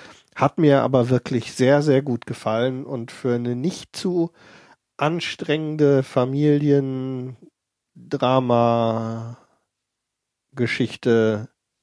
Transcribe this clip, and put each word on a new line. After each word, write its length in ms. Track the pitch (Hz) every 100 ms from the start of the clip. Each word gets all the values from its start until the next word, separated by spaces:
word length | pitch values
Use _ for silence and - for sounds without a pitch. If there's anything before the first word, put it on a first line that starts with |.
| - - _ -
Hat 220 | 139 -
mir 240 | 156 139
aber 260 | 120 131 120
wirklich 420 | 127 - 127 -
sehr, 300 | - 127 147
sehr 200 | 151 135
gut 240 | 135 120 -
gefallen 600 | 117 110 110 127 131 139
und 240 | 131 117
für 240 | - 131
eine 220 | 120 120 123
nicht 400 | 151 - - -
zu 340 | 190 180 165 - - - - _ _ -
anstrengende 1040 | 147 170 - - 175 156 156 151 147 139
Familiendrama-Geschichte 4000 | 131 - 123 139 151 147 147 139 135 131 131 131 127 120 - _ _ _ _ - - - 127 131 127 120 117 117 113 113 113 113 113 117 _ _ _ _ _ _ _ _ _ _ _ - 120 - 120 - 127 117 110 107 117 _ _ _